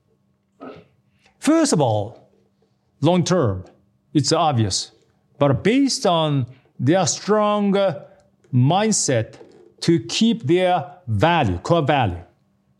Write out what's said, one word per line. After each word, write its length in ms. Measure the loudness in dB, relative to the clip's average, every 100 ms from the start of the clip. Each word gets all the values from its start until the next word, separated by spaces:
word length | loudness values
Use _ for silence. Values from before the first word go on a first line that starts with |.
| _ _ _ _ _ _ -20 -20 -20 _ _ _ _ _
First 340 | 0 2 2
of 80 | 0
all, 480 | 0 -2 -4 -12 _ _ _ _ _ _ _ _
long 220 | 0 2
term, 420 | 0 0 0 -2 -10 _ _ _ _
it's 180 | -2 0
obvious. 600 | 0 0 0 -2 -4 -8 _ _ _ _ -2
But 240 | 0 2
based 420 | 0 0 0 0 0
on 400 | 0 0 -2 -4 -10 _ -4
their 280 | 0 2 0
strong, 680 | -4 -2 0 0 0 0 0
uh, 300 | -2 -4 -12 _ _ _ _
mindset 840 | 0 2 2 0 0 0 -2 -4 -10 -20 -20 -20 _
to 180 | 0 0
keep 440 | -2 -2 0 0
their 420 | 0 0 2 0 -4 -12 -6
value, 500 | 0 2 2 0 -2
core 240 | 0 0
value, 420 | 2 0 0 -4 -14 _ _ _ _